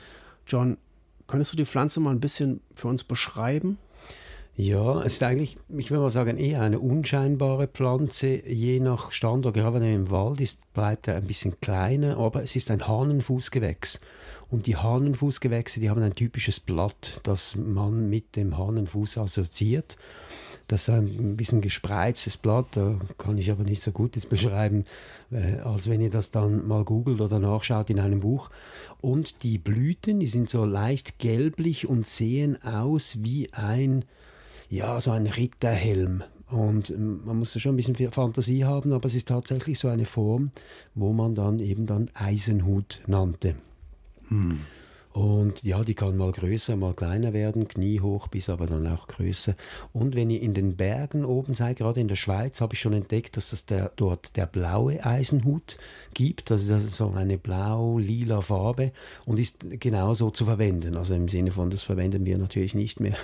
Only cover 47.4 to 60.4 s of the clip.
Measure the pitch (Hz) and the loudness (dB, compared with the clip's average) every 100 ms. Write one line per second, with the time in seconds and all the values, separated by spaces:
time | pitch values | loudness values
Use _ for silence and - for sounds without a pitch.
47.4 | 107 110 104 - 95 107 98 101 - 98 | 0 0 -2 -2 0 0 0 -4 -6 -6
48.4 | 92 87 85 78 82 85 - - 92 92 | -4 -2 -2 0 0 -4 -6 -4 -4 -2
49.4 | - 95 - - - 117 131 123 113 113 | -2 -4 -8 -18 -10 -2 -2 0 0 0
50.4 | 117 98 98 92 98 123 143 151 127 127 | 0 0 0 0 0 -2 -2 -2 0 0
51.4 | 135 120 120 127 113 120 107 98 - 95 | -2 -2 -2 0 0 2 0 0 0 0
52.4 | 131 - 113 120 113 104 95 110 - - | -2 -2 -2 0 0 0 0 -2 -2 -6
53.4 | - 101 - 95 98 - 98 87 - - | -6 -8 -2 -2 0 0 0 0 -4 -4
54.4 | 87 95 85 98 131 160 120 123 127 143 | -2 0 0 2 0 0 0 0 2 2
55.4 | 123 160 - - - - - - 135 - | 2 0 -4 -14 -18 -20 -10 0 0 0
56.4 | - 107 101 107 107 95 107 95 95 95 | 0 0 2 2 0 -2 -2 0 0 0
57.4 | - 92 101 110 117 117 101 117 117 107 | -2 -2 0 0 0 0 0 0 0 0
58.4 | 95 98 104 123 131 - - - - 110 | 0 0 0 0 -2 -4 -14 -10 -2 0
59.4 | 120 - 87 113 127 107 95 110 110 - | 0 -4 -12 -4 0 2 2 2 0 2